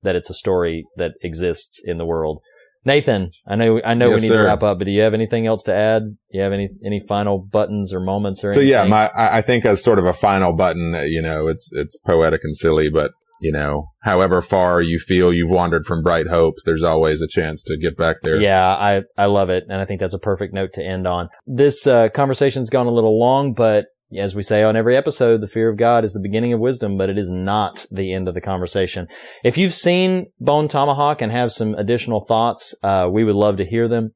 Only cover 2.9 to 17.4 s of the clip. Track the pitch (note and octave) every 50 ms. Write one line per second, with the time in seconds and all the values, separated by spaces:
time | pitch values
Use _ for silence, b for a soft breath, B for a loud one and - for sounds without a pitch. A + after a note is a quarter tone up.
2.9 | C#3 D3 C#3+ - B2 G2+ F#2 F2 - _ _ - G2+ G#2+ A#2 A2+ A2 A2+ - -
3.9 | A#2 A#2 B2 A#2+ A2+ A2+ A2 A2 A2+ A2 G#2+ G2 G#2 G#2 - G#2 G2+ F2+ G2 F#2+
4.9 | G2+ G2+ G#2+ A2 G#2+ A2 A2+ G#2+ - A#2 A2+ A2+ A2+ G#2 - - F#2+ G2 G#2+ A2
5.9 | A2 A2+ A2+ G#2+ G#2 - _ _ - G2 G2 G2 G2 G2+ G2+ G2 - - - G2+
6.9 | G#2 G2+ - - G#2 G2+ G#2 G#2 G2+ F#2+ F#2+ G2 - G#2+ G#2+ - G#2 G#2 G2+ F#2
7.9 | F#2+ F#2 F#2 F#2 G2 G2+ G#2 G2+ F#2+ - - G2+ G2+ C#3 C#3+ C3+ C3+ A#2+ G2 F#2+
8.9 | G#2 G#2+ G#2+ G#2+ - - A#2 A2 - A2+ G#2 - B2 A#2 G#2 A#2+ G#2+ G2 - -
9.9 | A2+ G2 F2+ F#2 F2 - - G#2 G2 G2 F#2+ F2+ E2+ E2 F#2 F2+ D#2+ F2 E2+ E2
10.9 | E2 E2 C#2+ D2 D#2+ D#2+ D#2+ D#2+ D#2+ D#2 D#2 D#2+ D#2+ - - - - C#2 D2+ D2+
11.9 | - - _ - F2+ E2 D#2+ D#2+ D#2 D#2 - D#2 D2+ - - E2 D#2 D#2 D#2 D2+
12.9 | D2+ D#2+ D2 C#2+ - _ _ _ - - - D#2+ D2+ D2 D2 D2 D2 D2 D2 -
13.9 | _ _ - A2 G2 F2+ F#2+ F#2+ F2+ F2+ F2 - - F#2+ F#2 F2+ F2+ F2 E2+ E2
14.9 | E2+ E2 - - F#2+ F2+ F2+ F2+ F2 E2+ E2+ D#2+ F#2 F#2 F2 F2 E2 E2 D#2 -
15.9 | F2 E2+ D#2 F2+ E2+ E2 D#2 D#2+ F2 E2+ E2 D#2+ D#2+ - - - E2 D#2 E2 E2+
16.9 | D#2+ D#2+ D#2+ D#2 D#2 D2+ E2 D#2 - -